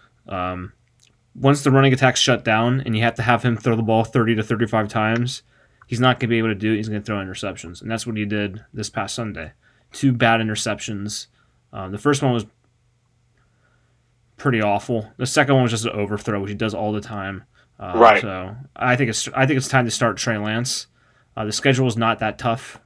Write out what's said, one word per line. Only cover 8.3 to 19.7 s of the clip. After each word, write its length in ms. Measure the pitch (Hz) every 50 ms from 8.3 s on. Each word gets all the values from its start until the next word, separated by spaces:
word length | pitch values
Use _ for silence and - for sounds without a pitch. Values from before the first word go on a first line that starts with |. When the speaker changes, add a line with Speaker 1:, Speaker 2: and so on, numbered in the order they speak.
| 107 104 104 101 92 110 - _ -
Speaker 1:
this 160 | - 107 -
past 240 | - - 101 98 -
Sunday. 380 | - 117 107 101 82 78 76 - _ _ _ _ _ _ _
Two 200 | - - - 139
bad 280 | 127 117 120 113 113 113
interceptions. 840 | 113 110 107 104 - 117 104 104 - - 107 98 101 104 104 - - - _ _ _ _ _ _ _ _
Um, 200 | - 107 95 92
the 80 | 98 101
first 240 | - 143 143 135 147
one 100 | 131 123
was 140 | 117 101 - _ _ _ _ _ _ _ _ _ _ _ _ _ _ _ _ _ _ _ _ _ _ _ _ _ _ _ _ _ _ _ _ _ _ _ _ _
pretty 220 | - - 143 120 113
awful. 520 | 107 101 101 104 - - 123 113 104 - -
The 100 | - 127
second 260 | 131 - 151 139 127 139
one 80 | 135
was 100 | 127 117
just 140 | 113 110 110
an 60 | 117
overthrow, 500 | - 107 101 101 107 104 - - 104 101
which 80 | 98 98
he 60 | 104
does 180 | 101 113 110 101
all 180 | 82 107 104
the 80 | 104 104
time. 440 | 101 - 107 101 95 98 98 92 - _ _ _ _ _ _ -
Uh, 120 | 101 95 -
Speaker 2:
Right. 260 | 113 113 110 107 -
Speaker 1:
So 360 | - 101 95 92 90 95 107 120 135 - -
I 220 | - - 127 123
think 120 | 127 139 113
it's, 200 | 110 - - -
I 160 | - 131 135
think 100 | 131 151
it's 140 | 131 131
time 160 | -